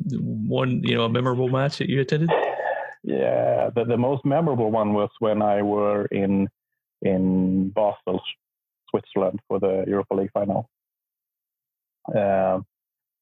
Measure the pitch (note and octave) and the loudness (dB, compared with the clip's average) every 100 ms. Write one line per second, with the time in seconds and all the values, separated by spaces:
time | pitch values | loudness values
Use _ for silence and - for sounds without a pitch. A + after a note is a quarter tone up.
0 | - B2+ A#2+ A2+ A2 B2+ C3 B2 - A#2 | -2 -4 -4 -4 -2 0 0 -2 0 0
1 | A#2 A#2 B2+ B2 B2+ B2+ C#3 - C3+ C3+ | 0 0 0 0 0 0 -2 -2 -2 0
2 | C3 D3+ E3 - - - - - - - | 0 0 2 0 0 -4 -4 -6 -8 -12
3 | - C2+ B1+ B1 A#1+ B1+ A2 A#2 A2+ A#2+ | -6 -2 0 0 2 0 0 -2 0 0
4 | B2 C#3 C#3+ C#3 E3+ B2 A2 A2 G#2 G#2 | 0 0 0 0 2 0 0 2 2 2
5 | G#2 - A2 G#2+ G#2 G2+ G#2 G#2 G#2 G#2 | 0 -2 0 2 2 2 2 2 2 0
6 | G#2 G2+ G2 G2 G2 _ _ _ _ - | -2 -2 2 2 0 _ _ _ _ -6
7 | G2 F#2 F#2 F#2 F#2 F#2 F#2+ F#2+ G#2 - | -2 2 2 2 2 2 0 0 0 0
8 | - F#2 - - _ _ _ _ _ G#2+ | -4 -4 -4 -14 _ _ _ _ _ -6
9 | - - F#2 G#2+ - G2+ G2 F#2+ F#2+ G2+ | -4 -2 -2 -2 -4 -2 0 0 0 -2
10 | G2 F#2+ G2 G2+ G2+ G2 A#2 _ _ _ | 0 -2 -2 -2 -2 -2 -4 _ _ _
11 | _ _ _ _ _ _ _ _ _ _ | _ _ _ _ _ _ _ _ _ _
12 | - A2 G2+ F#2+ F#2+ F#2 G2+ _ _ _ | -4 0 2 2 2 0 -4 _ _ _
13 | _ _ | _ _